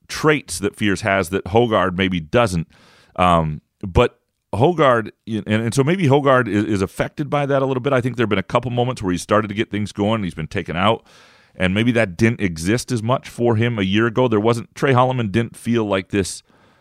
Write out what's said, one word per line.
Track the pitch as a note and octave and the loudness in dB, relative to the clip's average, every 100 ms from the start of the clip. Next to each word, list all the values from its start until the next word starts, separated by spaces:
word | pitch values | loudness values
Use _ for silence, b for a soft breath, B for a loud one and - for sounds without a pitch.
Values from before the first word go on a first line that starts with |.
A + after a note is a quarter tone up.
| _ | _
traits | - D3+ D3 - - | -2 0 0 -2 -6
that | G2 - | -6 -2
Fears | G#2 F#2 | -2 0
has | G#2+ G2 F2 | 0 0 0
that | F#2+ F2+ | -4 0
Hogard | G#2+ B2 G#2+ F#2 F2+ | 2 2 2 0 0
maybe | F#2+ F2+ | 0 -2
doesn't. | D#2 A#2+ A#2 F2+ D#2 b b b b - | 0 0 2 0 -6 b b b b 0
Um, | F2+ E2+ D#2 D2+ _ _ G2 | 4 4 2 -4 _ _ -2
but | F2 A#2+ - _ _ _ | 2 2 0 _ _ _
Hogard, | G2 D3 E3 C#3+ A#2+ G#2+ - - | 0 0 4 2 2 -2 -12 -8
and, | A2 - | -8 -2
and | G#2+ A#2 | -2 0
so | B2 | 0
maybe | C3+ G3 D#3 | 0 2 2
Hogard | C#3 C#3 B2+ A#2 | 4 4 2 2
is, | G2+ G#2+ | 0 0
is | G2+ | -2
affected | F#2+ - B2+ - D3 | -2 -4 -8 -6 -6
by | D3 C#3+ | -4 -2
that | C#3 | -2
a | C3+ | 0
little | C3 | -2
bit. | B2 | 0
I | C3 | 0
think | A#2+ A#2 | -2 -2
there | A2+ | 0
have | |
been | G2+ | 0
a | |
couple | - A#2+ A#2+ | 0 -2 -2
moments | A#2+ A#2+ B2 | -4 -4 -4
where | G2 | -4
he | F2+ | -4
started | - G#2+ G#2+ | 0 0 0
to | |
get | G2+ A2+ | -4 -4
things | G2+ G#2 | -4 -6
going, | - G2+ A2 | -2 -2 -2
and | F#2+ | -4
he's | |
been | D#2 D#2 | -8 -8
taken | G#2 E2 E2 | -8 -6 -2
out, | G2 A2+ b b b b b - | 0 0 b b b b b -4
and | F2+ | -2
maybe | G2 A#2 | 0 2
that | A#2 A2 E2+ | 2 0 2
didn't | A2+ A#2+ | 0 2
exist | G2+ D#2+ E2+ A#2+ - | -4 -2 -2 -2 -2
as | B2 | -4
much | A2 C3 - | -2 -4 -6
for | - A#2+ A2 | -2 0 2
him | A#2+ A2+ | 0 0
a | |
year | F#2+ G2+ A#2 | 0 2 2
ago. | G#2+ B2+ | 2 2
There | A2 | 2
wasn't, | A2 A#2+ - - | 2 0 -4 -4
Trey | D3 | 2
Holloman | B2 B2+ B2+ A2 | 4 2 0 -2
didn't | G2 A2+ - | -2 -2 -6
feel | A2+ A#2 G#2+ | -2 0 0
like | G2 F#2 | -2 0
this, | G2+ F#2 - b b b b | -2 -2 -6 b b b b